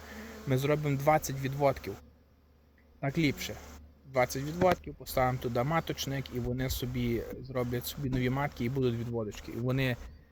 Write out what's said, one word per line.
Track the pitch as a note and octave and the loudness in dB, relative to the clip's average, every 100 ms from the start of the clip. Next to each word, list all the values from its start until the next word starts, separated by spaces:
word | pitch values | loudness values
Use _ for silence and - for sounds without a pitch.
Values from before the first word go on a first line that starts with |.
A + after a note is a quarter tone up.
| - - - - - | -8 -14 -14 -8 0
ми | C3 | 2
зробимо | C#3 D3+ D3+ C#3 | 4 2 2 2
двадцять | C#3+ D#3 - C3+ | 6 6 4 -4
відводків. | C3+ C#3 C#3+ - - G#2 - - _ _ _ _ _ _ - - | -4 2 2 2 -4 -10 -12 -20 _ _ _ _ _ _ -20 -6
Так | C#3 D3+ | -2 2
ліпше. | D3+ - - G#2+ - - - - - | 2 2 -4 -8 -12 -16 -18 -20 -2
Двадцять | C3 B2 C3+ | 2 2 0
відводків, | C#3 E3 F3+ F3 - | -4 2 4 4 0
поставимо | C#3+ - - B2+ B2+ | -12 -4 2 2 2
туди | B2+ A#2+ | 0 2
маточник, | B2+ E3 D#3+ - - C3+ B2+ | 2 2 0 -2 -4 -4 -4
і | B2 | -4
вони | A#2+ B2+ C3 | -2 -2 -2
собі | - B2+ B2+ A#2+ A2+ - - | -2 -2 0 0 0 -2 -8
зроблять | B2+ C3 B2 B2 A#2+ | -6 -4 -2 -2 -4
собі | - C#3+ | -4 -2
нові | C3 B2 | 2 2
матки | C3 C#3+ - | 2 0 -2
і | A#2+ | -2
будуть | C3+ B2+ | 2 2
відводочки. | A#2 A#2+ A#2 G#2+ - - | 2 -2 -4 -4 -6 -8
І | A2+ | -4
вони | B2 C3 C3 A#2+ - - - | 0 2 2 -2 -6 -18 -20